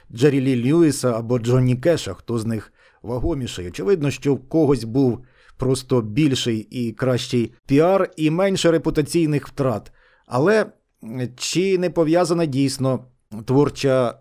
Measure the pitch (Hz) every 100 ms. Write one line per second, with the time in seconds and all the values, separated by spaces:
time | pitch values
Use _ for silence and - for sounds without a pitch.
0 | - 117 147 139 131 127 120 165 160 135
1 | 127 117 113 123 113 127 127 123 175 160
2 | - 92 - 117 110 113 - _ _ _
3 | 101 123 139 151 117 - 90 - 196 190
4 | 143 135 143 135 - 160 143 135 113 123
5 | 131 110 - _ _ - 123 131 - 127
6 | 110 104 156 131 123 110 104 127 117 104
7 | 127 123 - 123 113 - - 139 170 190
8 | 180 - 156 165 196 185 170 165 160 147
9 | 143 170 156 147 - - 131 104 - _
10 | _ _ - 123 160 220 180 - _ _
11 | 110 127 123 123 - 160 190 185 180 143
12 | 156 170 170 170 165 131 139 135 127 123
13 | - _ - 104 113 131 147 - 139 131
14 | 120 -